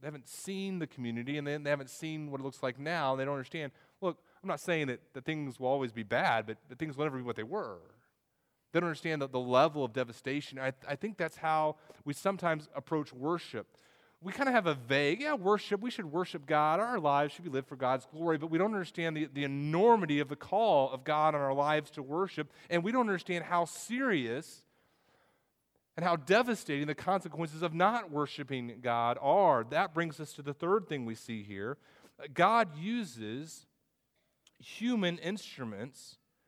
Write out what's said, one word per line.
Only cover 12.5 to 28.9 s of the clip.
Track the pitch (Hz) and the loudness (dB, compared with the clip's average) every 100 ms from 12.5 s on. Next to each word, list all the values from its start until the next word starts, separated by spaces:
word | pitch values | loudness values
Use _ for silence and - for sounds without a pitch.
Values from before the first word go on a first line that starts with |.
| 156 151 | 0 -4
approach | 143 - 160 - | -10 -2 -2 -2
worship. | 123 147 170 - 110 - _ _ _ _ _ | -4 -2 -2 -4 -10 -10 _ _ _ _ _
We | 180 | -8
kind | 214 269 | -2 2
of | |
have | 240 170 | 4 4
a | |
vague, | 139 120 139 143 208 | 0 2 2 4 2
"Yeah, | 294 | -2
worship, | 269 185 208 - 202 | 0 2 2 2 -4
we | 240 | -4
should | - 165 | -6 -4
worship | 165 175 160 | -2 -2 -6
God. | 139 151 156 170 | 2 4 4 4
Our | 233 233 | 0 0
lives | 147 143 147 | 4 4 2
should | - | -2
be | 175 | -4
lived | 131 135 | -4 -4
for | 131 | -2
God's | 127 131 | 0 0
glory," | - 156 170 156 | -2 -4 0 0
but | 160 | 2
we | 165 | 2
don't | 208 | 2
understand | 208 165 - 165 156 | 0 -4 -4 -2 -2
the, | 147 | -4
the | 139 | -2
enormity | 143 139 147 165 233 226 160 147 | -2 -2 0 6 8 8 6 2
of | 139 | 0
the | 143 | -4
call | - 196 220 147 131 | -2 2 6 6 4
of | 131 | 0
God | 147 151 156 | 0 4 4
on | 147 | 4
our | 139 | 2
lives | 139 147 151 143 | 2 2 2 0
to | - | -10
worship, | 135 160 190 - 147 - - | -4 -2 -2 -4 -8 -8 -2
and | 170 | 0
we | 190 | 2
don't | 254 220 | 2 2
understand | 180 - 170 | 0 -2 -4
how | - 175 | 0 0
serious | 165 - - 247 269 165 117 127 - - _ _ _ _ _ _ _ _ _ _ _ _ _ - | 0 -4 -6 -2 2 2 0 -4 -6 -18 _ _ _ _ _ _ _ _ _ _ _ _ _ -2
and | |
how | 175 170 | 0 2
devastating | 131 214 240 220 - 143 147 | 4 4 4 0 -2 -2 -2
the | |
consequences | 147 180 190 175 147 165 156 | -2 0 0 0 -6 -6 -2
of | 170 | -2
not | 165 196 233 180 | 4 4 2 -2
worshiping | 147 143 - 131 131 120 113 | -2 -2 -4 -6 -6 -6 -4
God | 123 | 0